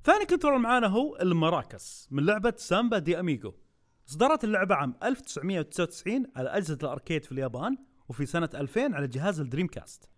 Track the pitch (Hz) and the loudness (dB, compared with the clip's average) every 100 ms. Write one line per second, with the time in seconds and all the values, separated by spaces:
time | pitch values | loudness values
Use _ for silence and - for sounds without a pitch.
0 | - 403 392 349 294 269 233 247 220 208 | 6 4 4 2 4 4 4 4 4 2
1 | 294 - 185 175 160 165 - 107 - - | 0 0 2 4 4 2 -4 -14 -16 -18
2 | - 135 156 214 226 226 - 180 240 220 | -8 0 2 2 0 -2 -2 0 2 0
3 | 151 165 180 127 104 - _ _ _ _ | 0 -2 0 -4 -6 -14 _ _ _ _
4 | - 147 262 311 214 208 190 165 143 - | -14 2 4 4 2 0 2 2 0 -2
5 | - 262 - - 170 185 151 - 170 - | -2 -4 -6 -6 -4 -4 -4 -2 -4 -4
6 | 185 247 247 - 131 208 165 143 143 139 | -4 -2 -2 -4 -2 -2 -2 -4 -4 -6
7 | - 160 - 135 131 123 190 269 - _ | -4 -6 -4 -6 -4 -4 -4 -4 -8 _
8 | - 117 143 170 165 - 143 220 277 160 | -14 -6 -4 -2 -4 -4 -4 0 0 -2
9 | 139 127 180 165 135 135 180 - - - | -4 -2 -2 -2 -4 -2 -2 -4 -16 -20
10 | - | -20